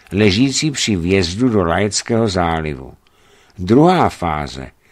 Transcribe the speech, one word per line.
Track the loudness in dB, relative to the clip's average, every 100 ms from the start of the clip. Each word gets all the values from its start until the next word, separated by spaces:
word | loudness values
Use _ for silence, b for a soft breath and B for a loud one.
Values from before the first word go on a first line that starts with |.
| b
ležící | 2 2 4 2 0 -4
při | -2 -2 0
vjezdu | 2 2 0 0 0
do | 2
Lajetského | 2 0 -2 -4 -2 0 0
zálivu. | 0 0 -2 -4 -8 -12 -20 _ b b b b b
Druhá | 2 4 4 4 0
fáze – | -2 -4 -4 -6 -12 -16 _ b